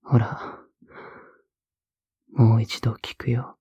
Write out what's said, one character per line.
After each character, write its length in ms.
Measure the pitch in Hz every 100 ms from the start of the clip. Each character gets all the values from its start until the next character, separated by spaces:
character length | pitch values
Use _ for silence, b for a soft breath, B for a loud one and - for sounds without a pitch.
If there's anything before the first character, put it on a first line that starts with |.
ほ 160 | - 123
ら、 400 | 110 - - - _ _ B B B B B B B _ _ _ _ _ _ _ _
も 240 | - 113 113
う 60 |
一 200 | 110 -
度 120 | 120
聞 200 | - - -
く 140 | -
よ。 280 | 120 127 -